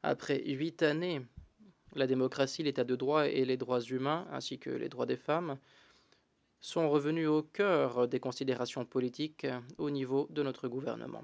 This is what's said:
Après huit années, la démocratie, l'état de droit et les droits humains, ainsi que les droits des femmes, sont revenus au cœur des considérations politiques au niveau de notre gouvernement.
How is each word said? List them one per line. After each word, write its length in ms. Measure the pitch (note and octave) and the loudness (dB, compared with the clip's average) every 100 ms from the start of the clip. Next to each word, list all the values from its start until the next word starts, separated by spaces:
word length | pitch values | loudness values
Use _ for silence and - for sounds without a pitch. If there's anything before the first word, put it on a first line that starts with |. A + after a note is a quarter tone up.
Après 420 | D#3 C#3 - C#3 | 0 -2 0 -2
huit 380 | - C3+ E3 D#3+ | 0 -4 -4 2
années, 380 | D#3 D3+ F3+ D3+ B2 - - _ - _ - | 2 2 0 -4 -6 -16 -20 _ -20 _ -12
la 140 | C#3+ C3 | -2 2
démocratie, 560 | C3 B2+ C3+ C3+ - | 4 2 2 0 2
l'état 200 | D3+ C3 | -2 0
de 120 | B2 B2+ | 0 0
droit 320 | C3 D3+ D3 | 2 4 4
et 180 | C3+ B2+ | 2 2
les 120 | B2+ | 0
droits 240 | B2 B2 | 0 0
humains, 460 | A#2+ C3 C3+ D#3+ F#3 | 0 -2 0 -2 -2
ainsi 280 | C#3+ - B2+ | -8 -8 -8
que 120 | C#3 | -6
les 180 | B2+ A#2+ | -4 -4
droits 160 | B2 B2 | -4 -2
des 100 | B2+ | -2
femmes, 420 | - D#3+ E3+ C3+ _ - - _ _ _ _ _ _ _ | 0 0 0 -8 _ -20 -20 _ _ _ _ _ _ _
sont 300 | - - D#3+ | -6 0 4
revenus 380 | D3 C#3+ E3 D#3 | 4 4 0 2
au 160 | D#3 | 2
cœur 640 | D#3 - G3+ E3 C3+ B2 B2 | 0 0 4 4 4 2 2
des 120 | B2+ | 2
considérations 680 | B2+ - C3 B2 B2 - A#2+ | -2 -2 -2 0 -2 -4 -2
politiques 600 | C3+ B2+ A#2+ D#3 D3+ C#3 B2 B2 - | 0 0 -4 -8 -4 -4 -4 -8 -6
au 120 | D3+ | -2
niveau 380 | C#3+ B2+ C3+ D3+ | -2 0 0 0
de 120 | D3+ | -2
notre 240 | C#3 C3 B2+ | -2 -2 -4
gouvernement. 560 | B2 C3+ A#2 A#2+ A2 | -4 -4 -6 -8 -10